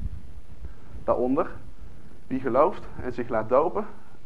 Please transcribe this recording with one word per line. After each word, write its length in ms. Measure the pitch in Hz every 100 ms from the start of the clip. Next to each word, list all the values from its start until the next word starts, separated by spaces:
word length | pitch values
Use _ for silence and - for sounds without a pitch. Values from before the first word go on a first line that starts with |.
| - - - - - - - - - -
Daaronder, 480 | - - 127 143 196 - - - - - - - -
"Wie 120 | 131
gelooft 440 | 131 123 170 - - -
en 120 | 127
zich 160 | 120 123
laat 200 | 113 110
dopen, 360 | 127 160 196 208 - - -